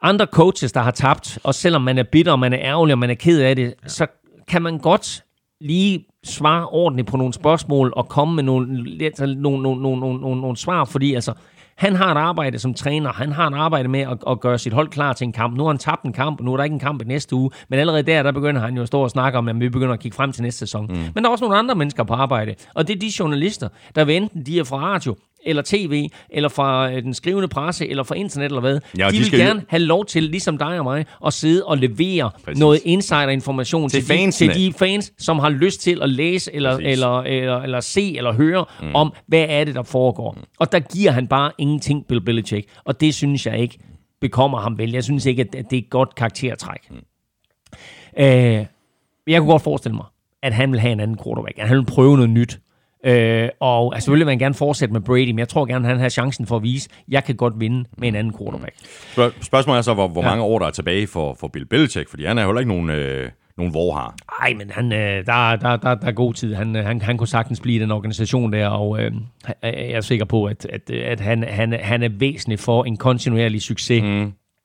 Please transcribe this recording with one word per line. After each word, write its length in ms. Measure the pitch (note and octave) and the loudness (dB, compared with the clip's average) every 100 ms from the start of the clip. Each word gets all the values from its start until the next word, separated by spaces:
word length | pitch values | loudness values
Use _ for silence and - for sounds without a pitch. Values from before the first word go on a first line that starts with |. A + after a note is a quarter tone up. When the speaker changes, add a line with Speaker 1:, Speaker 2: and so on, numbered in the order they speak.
Speaker 1:
andre 240 | - G#3 G#3+ | 2 2 2
coaches, 460 | - F3 - C3 | 6 4 4 -2
der 100 | - | 0
har 100 | A#2+ | 0
tabt, 480 | - C3 C#3+ - - | 2 2 0 -2 -6
og 120 | - C3+ | -2 0
selvom 260 | F3+ E3 | 2 2
man 160 | B2+ B2+ | 2 0
er 60 | |
bitter, 280 | A#2 D3+ F3 | 4 4 6
og 80 | C#3 | 4
man 140 | B2+ | 2
er 60 | B2+ | 0
ærgerlig, 340 | C3+ D3+ D#3+ | -2 2 4
og 60 | C3 | 4
man 100 | B2 | 2
er 40 | A#2+ | 2
ked 260 | E3 E3 | 4 4
af 140 | C3 C3 | 4 2
det, 80 | B2 - | -2 -6
Speaker 2:
Ja. 40 | - | -14
Speaker 1:
så 200 | - D#3+ - _ _ - | -4 -4 -4 _ _ -4
kan 140 | F3 | -2
man 160 | E3 E3 | -2 -2
godt 440 | - D#3+ - - - _ _ _ | 2 2 0 -12 -16 _ _ _
lige 440 | D3 E3+ G3+ F#3 - _ | -2 2 2 0 -6 _
svare 440 | - - D3+ E3 C3+ | -16 -2 0 0 0
ordentligt 400 | D#3+ E3+ B2+ A2+ | 0 2 0 -2
på 100 | C3 | -2
nogle 160 | C3 | -2
spørgsmål, 600 | A#2+ D3 D#3+ - C#3+ B2+ B2+ | 0 2 2 2 2 2 0
og 140 | - | -2
komme 260 | - D3+ E3 | 0 0 0
med 80 | |
nogle, 420 | C3+ C3 B2+ C3 A#2+ D#3 | 2 0 0 -6 -8 -6
altså, 240 | D#3 D3+ C#3 | -6 -4 -4
nogle, 380 | C3+ C#3+ C#3 | -2 -2 0
nogle, 180 | C3 B2+ | -2 -2
nogle, 180 | C3+ B2+ | -2 -2
nogle, 220 | C3 C3 | -2 -4
nogle, 200 | C3+ B2+ | -4 -4
nogle 160 | C3 A#2+ | -4 -6
svar, 280 | - F3 C#3 | -2 0 0
fordi 280 | C#3+ C#3+ | 0 0
altså, 200 | B2+ - - - _ - _ | 0 -4 -8 -14 _ -20 _
han 180 | G3 F#3 | 0 2
har 160 | F#3+ | 2
et 60 | D3 | 2
arbejde 420 | D#3+ E3+ C#3+ A#2 | 0 0 -4 -2
som 140 | B2+ | -4
træner, 400 | A#2+ C#3+ D3+ D3 | -4 -4 -2 -2
han 180 | - C#3+ | -4 -4
har 160 | D3 D#3+ | 0 0
et 60 | |
arbejde 360 | C#3 D#3 D#3 B2+ | 0 0 0 0
med 100 | C3+ | -2
at, 180 | C3+ B2 - | -2 -4 -4
at 100 | B2 | -2
gøre 180 | B2 B2 | 0 0
sit 140 | - | 0
hold 140 | A2+ D#3 | 0 0
klar 240 | C#3 D3 | 0 -2
til 120 | B2+ B2 | -2 -4
en 80 | |
kamp. 240 | A2+ A#2 A#2+ | -2 -2 0
Nu 60 | |
har 60 | D#3 | 0
han 60 | C#3 | 0
tabt 260 | - D#3 | 0 -4
en 100 | C3+ | -4
kamp, 260 | A#2 C#3 D3+ | -4 -4 -2
og 60 | B2 | -4
nu 80 | |
er 40 | C3 | -2
der 60 | |
ikke 100 | D3 | -2
en 60 | D3+ | -2
kamp 220 | C#3 D3 | -4 -6
i 40 | A2+ | -4
næste 300 | C#3 - B2+ | -6 -2 0
uge, 160 | C3 - - | 0 -4 -4
men 100 | C3+ | 0
allerede 240 | D#3+ D#3 | 2 2
der, 200 | D3 D#3+ | 2 2
der 80 | C#3 | 2
begynder 300 | C#3 D3 C#3+ | 0 0 0
han 140 | A2+ B2 | -2 -4
jo 60 | |
at 60 | A#2+ | -2
stå 140 | C#3 | 0
og 80 | B2+ | 0
snakke 260 | C3 C3 B2+ | 0 0 0
om, 100 | A#2 | -2
at 120 | A2+ | 0
vi 100 | B2 | 0
begynder 240 | B2 B2+ | 0 0
at 60 | A#2 | -2
kigge 160 | A#2 - | -6 -4
frem 160 | C#3 | -4
til 120 | B2+ | -2
næste 160 | A#2+ A#2+ | -6 -6
sæson. 260 | A#2 G#2+ G#2 | -8 -8 -6
Speaker 2:
Mm. 40 | F2+ | -4
Speaker 1:
Men 280 | E2 E2 | -4 0
der 0 | A#3 | 0
er 20 | |
også 120 | A#3 A#3 | 0 2
nogle 120 | G3+ | 0
andre 180 | A#3 A3+ | 2 0
mennesker 280 | C#3+ - | -2 -2
på 100 | G#2+ | -2
arbejde, 420 | A#2 C3+ B2+ G#2+ - - - | 0 0 0 -2 -8 -10 -4
og 120 | D#3+ | -2
det 80 | G3+ | -2
er 40 | |
de 120 | G#3+ G3+ | -4 -4
journalister, 500 | E3+ C#3+ F3 G#3+ G#2+ - - - | -2 0 -2 -4 -10 -10 -6 0
der, 80 | |
hvad 120 | D3+ D#3+ | 2 2
enten 300 | G#3+ E3+ C3 | 0 -6 -4
de 140 | E3+ | -2
er 40 | |
fra 140 | C3 C3+ | -2 -4
radio, 380 | E3 G3 - G2+ _ _ - | -2 -2 -4 -6 _ _ -4
eller 160 | D3+ | -2
T 120 | C#3+ | 0
V, 340 | G3+ F3+ D3 D3 - - | -2 0 -2 -4 -8 -10
eller 200 | - D3 | -2 -2
fra, 420 | - C#3 C3 C3 | 0 0 2 0
øh, 120 | B2+ | -2
den 100 | B2 | -6
skrivende 340 | B2 E3+ G3 F#3 | -6 -2 -2 -2
presse, 400 | C#3 D#3 F3 D#3 | -4 -4 -6 -6
eller 160 | C#3 | -6
fra 120 | C3 D#3+ | -6 -6
internet, 300 | G3+ C#3 C#3+ | -6 -4 -4
eller 140 | C#3 | -2
hvad, 180 | B2 C#3 - F2+ | 0 -2 -4 -2
Speaker 2:
Ja, 80 | G2 | 0
og 60 | |
Speaker 1:
de 40 | G#2+ | 2
Speaker 2:
de 20 | |
Speaker 1:
vil 60 | D#3 | 4
Speaker 2:
skal 120 | F3 | 6
jo 60 | F3+ | 4
Speaker 1:
gerne 180 | G#3+ - | 2 -2
have 140 | E3 | 0
lov 220 | E3 E3+ G#3 | 2 2 0
til, 180 | E3+ | -2
ligesom 340 | D#3 F3 - D3 | -2 -2 -4 -2
dig 220 | D3 F3 | -4 -4
og 40 | |
mig, 220 | C3+ C#3 D#3 - D#3 | -2 -2 -4 -4 -4
at 80 | |
sidde 320 | - D#3 E3+ - | 0 4 2 4
og 120 | D3 | 2
levere 540 | B2+ G#2 F3+ F3+ A#2+ - - | 2 2 0 0 -2 -4 -8
Speaker 2:
Præcis. 140 | D3 | 4
Speaker 1:
noget 200 | D3+ D3+ E3+ | 6 6 4
insiderinformation 1040 | F3+ F#3+ D3+ C#3 C3+ C3+ C3+ B2 E3 D3 | 0 2 0 2 -2 -2 -4 -2 0 0
Speaker 2:
Til 120 | C#3 | 0
Speaker 1:
til 80 | C3 | 0
de, 100 | D#3 | 2
Speaker 2:
fansene. 320 | F#3+ - F3 | 2 4 4
Speaker 1:
til 80 | F3+ F#3 | 4 0
de 0 | - | 2
fans, 340 | F#3 G3+ G3 _ | 0 0 -4 _
som 220 | - D#3+ | -2 2
har 100 | D3 | 2
lyst 320 | C#3 F3+ F#3+ | 2 2 2
til 180 | - F3 | -2 0
at 80 | C#3 | 0
læse, 460 | C3 D#3+ F#3 - F3 | 0 0 -2 -4 -4
eller, 200 | C3+ C3 | -2 0
Speaker 2:
Præcis. 120 | C#3 | 0
Speaker 1:
eller, 280 | C3 B2+ B2 | 0 2 0
eller, 380 | C3+ C3 B2+ B2 | -2 -2 -2 -2
eller 180 | C3+ B2+ | -2 -6
se, 380 | - - G3+ C3+ | -2 -2 -2 -2
eller 160 | B2 | -2
høre 320 | A2+ D#3 F#3 E3 - | 2 2 2 -4 -8
Speaker 2:
Mm. 140 | D#2 G2 | -4 0
Speaker 1:
om, 180 | D#3 - - | 0 -2 0
hvad 180 | D#3+ D#3 | 2 2
er 140 | D3 | 0
det, 120 | D3+ B2+ | -2 -4
der 80 | |
foregår. 480 | A#2+ B2+ B2+ A#2 A#2+ | -2 2 2 0 -6
Speaker 2:
Mm. 100 | - - _ | -10 -18 _
Speaker 1:
Og 120 | E3 | 0
der 80 | F3+ | 0
giver 320 | C3+ F3 G3 | 0 2 4
han 160 | B2+ B2 | 4 2
bare 240 | C3+ C#3+ - | 0 0 -2
ingenting, 480 | C#3+ D3+ - C#3+ - | -2 -2 -2 -4 0
Bill 140 | A#2+ | -2
Belichick, 460 | F#2+ A2+ G#2 G#2 G#2 - - | 0 -2 -2 -6 -6 -14 -8
og 160 | - | 0
det 120 | D#3 D3 | 0 2
synes 300 | C#3+ C#3 A2+ | 0 0 -2
jeg 140 | A2 | -2
ikke 180 | A#2+ - - - _ _ | -2 -4 -20 -20 _ _
bekommer 380 | C3 - C3+ B2+ | -2 2 2 0
ham 180 | G#2 G#2+ | -4 -4
vel. 140 | A2+ | -4
Jeg 120 | B2 | -2
synes 220 | A#2 C#3+ C3 | -2 0 0
ikke, 160 | B2 | 0
at, 140 | A2+ C3 | -2 -4
at 100 | A2 | -4
det 80 | B2+ | -4
er 40 | |
et 80 | A2 | -2
godt 260 | B2+ B2+ - | 0 -2 0
karaktertræk. 760 | A#2 - B2+ A2+ - - - | -4 -2 -8 -8 -12 -14 -16
Speaker 2:
Mm. 60 | B1 - _ _ _ _ _ _ - - - - - | -20 -20 _ _ _ _ _ _ -20 -20 -20 -16 2
Speaker 1:
Øh, 460 | C#3 B2+ A#2+ A2 G#2+ - _ _ _ _ - | 6 6 6 2 -2 -12 _ _ _ _ 2
jeg 120 | D#3+ | 4
kunne 100 | D#3 | 6
godt 100 | D#3 | 4
forestille 340 | - C#3+ A#2 A2 | 4 -2 -4 -6
mig, 100 | - _ _ _ | -8 _ _ _
at 100 | C3+ | -2
han 180 | A2 C3+ | 0 2
vil 80 | B2+ | 2
have 120 | A#2+ | 2
en 80 | A2 | 0
anden 180 | G#2+ G#2+ A#2+ | -2 -4 -6
quarterback, 340 | A#2 G#2+ - | -6 -8 -6
at 80 | G#2+ | 2
han 100 | C3 | 2
vil 80 | B2 | 4
prøve 300 | - C3 C#3+ | 6 8 8
noget 140 | A#2 | 6
nyt. 300 | A2+ A#2+ - _ _ _ _ C3 | 4 2 -4 _ _ _ _ 2
Øh, 440 | B2 A2+ A2+ A#2 - | 4 4 2 0 -2
og 360 | C3+ A#2+ A#2+ A#2 | 0 2 0 -2
altså, 100 | A#2 | 2
selvfølgelig 200 | D3 D#3+ | 4 4
vil 60 | |
han 80 | B2+ | 2
gerne 160 | C3+ C3+ | 0 0
fortsætte 380 | D3 D3 A#2+ | -2 0 0
med 80 | A2 | -2
Brady, 260 | G2+ B2 B2+ | 2 2 2
men 120 | A2 | 0
jeg 100 | A#2+ | -2
tror 160 | D#3+ C3 | -2 -2
gerne, 220 | B2+ A#2+ | -2 0
han 120 | B2+ | 0
har 100 | B2+ | 0
chancen 360 | - B2+ B2+ A2 | 0 -4 -4 -4
for 100 | A#2 | -2
at 80 | |
vise, 260 | A2+ C3 - - - | 0 -4 -6 -16 -2
jeg 160 | C3+ | -2
kan 120 | - A#2 | 0 0
godt 240 | A#2+ A2 | -2 0
vinde 300 | A2 B2+ A#2+ - | -2 -2 -4 -6
med 100 | A#2+ | -4
en 80 | G#2 | -2
anden 180 | A2+ G#2 | -4 -6
quarterback. 360 | G#2+ - - - - - - | -10 -10 -12 -16 -20 -20 -8
Speaker 2:
Spørg-, 180 | - A#2+ - | 2 2 0
spørgsmålet 360 | - C3 C3+ B2+ | 0 2 4 2
er 40 | |
så, 120 | A#2 | 2
hvor, 140 | G#2+ F#2+ | 2 0
hvor 140 | E2+ | 0
Speaker 1:
Ja. 60 | E2+ | 0
Speaker 2:
mange 140 | G#2 | 0
år 160 | G#2+ A2 | 0 0
der 60 | F#2 | 0
er 60 | |
tilbage 360 | - D#2+ F#2 G#2 | -2 -2 -2 -2
for, 260 | F2 D2+ C2 | -4 -6 -6
for 80 | D2+ | -10
Bill 180 | D2 C2 | -12 -2
Belichick, 440 | C3 D#3 - D2 | 2 2 0 -8
fordi 160 | D2+ D2 | -8 -4
han 120 | A#2 | 0
er 80 | G2 | 0
heller 140 | A2+ | 0
ikke 120 | B2+ | 0
nogen, 180 | F2+ E2 | -2 -2
øh, 400 | D2+ C#2 C2+ B1+ - _ - | -2 -4 -6 -8 -14 _ -6
nogen 160 | F2 | -4
vorhar. 420 | D#2+ F2 D2 A#1+ - - - | 0 -2 -2 -6 -12 -14 -4
Speaker 1:
Ej, 120 | B2 | -2
men 160 | A2 G2+ | -2 -8
han, 200 | G#2 A#2+ | -4 -2
øh, 320 | G#2+ G#2 G2 F#2+ | 0 -2 -2 0
der, 300 | A#2+ A#2 A2+ | 2 2 2
der, 200 | B2+ A#2+ | 0 0
der, 200 | B2+ A#2+ | 0 0
der 120 | A#2 | -2
er 40 | |
god 220 | G#2+ B2 | -2 -2
tid. 200 | A#2 A2+ | -2 -6
Han, 220 | G2+ A2 A2 | -4 -4 -2
øh, 100 | G2+ | -2
han, 160 | A#2 | -2
han 160 | G#2 A#2+ | -2 -2
kunne 100 | A2+ | 0
sagtens 320 | A#2 A2+ A2+ | 0 -2 -4
blive 220 | A#2+ A#2 | -2 0
den 100 | G#2+ | 0
organisation 640 | G#2+ G#2+ G#2+ G#2+ B2+ A#2 | -2 -4 -4 0 0 0
der, 140 | G#2+ G#2 | 0 0
og, 340 | G#2 G#2 G#2+ | 0 -2 -2
øh, 100 | A2 A2+ A2+ - - | -2 -4 -10 -14 -12
han, 100 | - A2+ | -8 -6
øh, 80 | |
jeg 180 | - B2 | -6 -6
er 100 | A#2 | -6
sikker 240 | G#2 A#2+ G#2 | 0 0 2
på, 200 | A2+ G2+ | 0 0
at, 200 | G#2+ - | -4 -8
at, 200 | G#2 - | -12 -8
at 300 | A#2+ A#2+ A2+ | -6 -4 -4
han, 240 | G#2 A#2 | -2 -2
han, 300 | A#2 G#2+ A2+ A#2 | -2 -2 -2 -2
han 220 | G2 A#2+ | -2 0
er 60 | A#2 | 0
væsentlig 500 | G2+ C3+ D3 - A2 | 0 -2 -2 -4 -4
for 240 | - A#2 | 2 2
en 140 | B2+ A2 | 2 0
kontinuerlig 640 | C3 B2 B2+ A2+ A2+ G#2+ | 0 0 0 0 0 -2
succes 420 | - A2+ - A#2+ | -4 -8 0 2
Speaker 2:
Mm. 300 | G#2 G2+ G#2 G2 _ _ | 2 -2 -4 -8 _ _